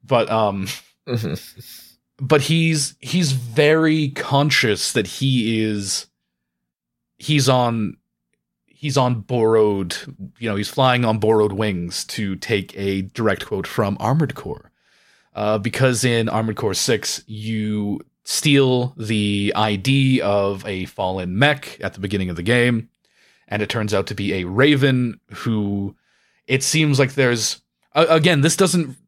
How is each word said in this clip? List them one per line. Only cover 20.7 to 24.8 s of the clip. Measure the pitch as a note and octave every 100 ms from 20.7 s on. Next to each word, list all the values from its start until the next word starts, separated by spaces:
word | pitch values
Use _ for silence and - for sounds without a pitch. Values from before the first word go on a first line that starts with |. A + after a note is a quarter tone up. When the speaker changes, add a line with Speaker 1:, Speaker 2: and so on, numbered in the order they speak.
| F#2+ F2+
Speaker 1:
fallen | - F#2 F#2+ F2+ F#2
mech | C#3+ C#3 - -
at | G2
the | -
beginning | F#2+ G2+ F#2
of | E2+
the |
game, | F2 A#2+ A#2+ A#2 A2+ _ _ _ _ _ _
and | G#2
it | G#2
turns | A#2 G#2
out | G2+ F#2+
to | G2
be | G2+
a | F#2 F2+
Raven | G2 D3 C#3+